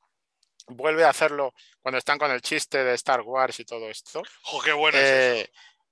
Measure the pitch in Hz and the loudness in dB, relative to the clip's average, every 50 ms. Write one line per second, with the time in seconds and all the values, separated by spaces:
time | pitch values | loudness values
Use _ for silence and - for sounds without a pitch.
0 | _ _ _ _ _ _ _ _ _ _ _ - - - 127 120 135 156 156 160 | _ _ _ _ _ _ _ _ _ _ _ -20 -20 -20 -10 -4 -2 0 2 4
1 | 165 147 135 - 160 151 147 143 139 127 - _ _ _ _ _ - 131 131 127 | 4 4 4 4 0 0 0 -2 -4 -4 -6 _ _ _ _ _ -8 -6 -4 -2
2 | - - 147 143 151 143 127 123 - - 156 151 - - - 139 131 127 123 117 | -2 -2 -2 0 0 -2 -2 -4 -4 -4 -4 -4 -4 -2 -2 0 0 0 0 0
3 | - - 135 120 107 113 127 131 131 127 - - 113 - 120 113 113 110 107 - | 0 0 -2 -2 -2 -4 -2 -2 -2 -2 -2 -8 -14 -14 -12 -12 -12 -12 -14 -16
4 | - - - 160 156 - - _ - - 160 143 - 156 151 147 156 156 143 139 | -16 -14 -12 -12 -12 -12 -16 _ -16 -12 -10 -4 -2 -2 0 2 2 2 4 4
5 | 139 135 135 131 127 127 120 113 98 - _ - - - _ _ _ _ | 4 4 4 4 4 2 2 0 -4 -6 _ -20 -20 -20 _ _ _ _